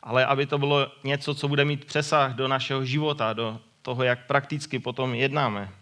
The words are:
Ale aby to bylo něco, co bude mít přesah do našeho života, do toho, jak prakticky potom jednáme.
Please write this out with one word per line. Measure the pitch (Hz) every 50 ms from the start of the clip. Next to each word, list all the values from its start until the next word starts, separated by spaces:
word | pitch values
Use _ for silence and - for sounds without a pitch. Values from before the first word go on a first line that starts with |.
Ale | - 113 113 127 131
aby | - 139 135 143
to | 139 147 143
bylo | 143 143 143 143 139 - - - -
něco, | 135 143 143 - - 143
co | 139 - 143
bude | 143 143 143
mít | 147 147 143 -
přesah | - - 151 147 147 160 151 139 131 127
do | 117 135 131
našeho | 135 131 - - 135 135 131
života, | 127 131 151 151 151 147 143 117 110
do | 110 110 117 110 110 117 - _ _ _
toho, | _ 127 127 123
jak | 127 123 123 123 -
prakticky | - 139 139 139 - 156 147 147 - - 127
potom | 110 127 123 - 131 127 123
jednáme. | 117 131 135 139 151 139 120 104 101 101 98 - -